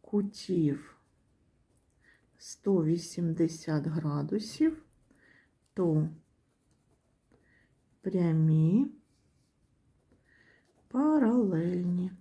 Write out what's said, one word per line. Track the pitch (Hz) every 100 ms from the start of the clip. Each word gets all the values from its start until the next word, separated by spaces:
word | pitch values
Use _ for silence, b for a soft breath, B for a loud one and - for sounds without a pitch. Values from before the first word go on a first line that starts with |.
кутів | - 208 202 - - 180 156 - - - _ _ _ _ _ _ _ _ _ _ b b b _
сто | - - - 190
вісімдесят | 156 170 165 - 170 165 160 160 - 151 151
градусів, | 156 156 147 147 214 214 - 311 311 _ _ _ b b b b b _
то | - 180 156 156 - _ _ _ _ _ _ _ _ _ _ _ b b b b b _ _
прямі | 190 185 175 160 160 156 160 202 285 - _ _ _ _ _ _ _ _ _ _ _ _ b b b b b _ _
паралельні. | 247 294 311 233 247 208 165 170 180 180 175 180 -